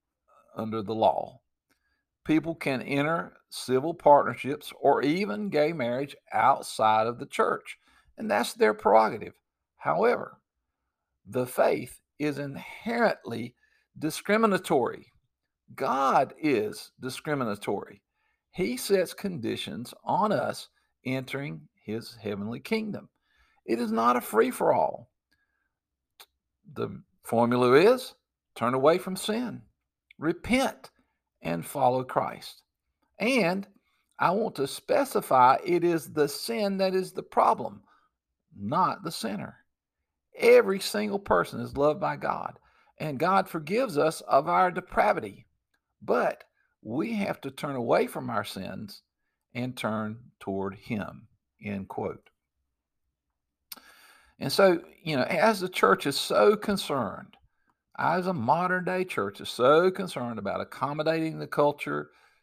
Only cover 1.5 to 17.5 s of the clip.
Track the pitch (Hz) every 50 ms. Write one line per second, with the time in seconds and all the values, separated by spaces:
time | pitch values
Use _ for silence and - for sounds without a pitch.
1.5 | _ _ _ _ _ _ _ _ _ _ _ _ _ _ - - 156 160 147 165
2.5 | 160 - - 156 135 120 - - 143 139 147 156 165 175 180 - - _ _ _
3.5 | - - - - 127 127 139 165 165 - - 151 143 139 - 117 123 - - 127
4.5 | 143 - - - - - 139 139 131 107 120 143 160 185 208 202 208 208 208 196
5.5 | 151 147 151 160 175 156 120 120 123 131 143 139 - - _ - - 107 113 127
6.5 | 139 - - - - - 110 110 110 110 110 117 120 123 143 - - - 220 170
7.5 | - - - - - - _ _ _ _ _ _ _ - 220 214 208 214 240 -
8.5 | - 226 226 214 214 - - - 104 110 110 190 127 104 - 87 - _ _ _
9.5 | _ _ _ _ _ _ - 143 151 170 214 240 233 - - - - _ _ _
10.5 | _ _ _ _ _ _ _ _ _ _ _ _ _ _ _ 92 110 127 127 123
11.5 | - - - - - - 127 - - - _ _ _ - 147 151 139 139 143 139
12.5 | 135 - - - - - - 214 233 233 233 190 - - - - 117 113 120 -
13.5 | - _ _ _ _ _ _ _ _ 127 139 160 - - - - 208 226 226 214
14.5 | 190 180 - - 165 131 113 - - - - _ _ _ _ _ _ _ _ _
15.5 | _ _ _ - 123 - 139 - 247 269 277 262 214 156 135 - - - 156 151
16.5 | 131 104 107 107 - - - - _ - 120 131 127 - - 156 147 139 127 110